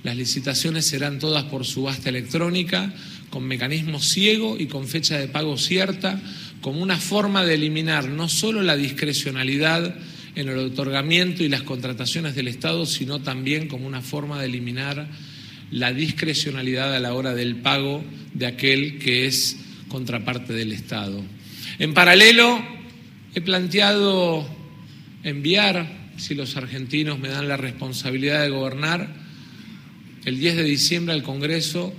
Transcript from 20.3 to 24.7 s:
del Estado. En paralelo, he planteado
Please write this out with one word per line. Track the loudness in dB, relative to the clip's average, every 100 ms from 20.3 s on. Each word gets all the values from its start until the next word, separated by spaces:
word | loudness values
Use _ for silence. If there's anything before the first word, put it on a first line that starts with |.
| -4 -4
del | -4 -2
Estado. | -4 -6 -6 -4 -6 -8 -12 -16 -12 -12 -2
En | 2 8
paralelo, | 10 12 12 12 8 6 -2 -12 -16 -18 -20 -20 -8
he | -6
planteado | 0 0 2 4 6 6 4 4 4 2 -4 -10 -16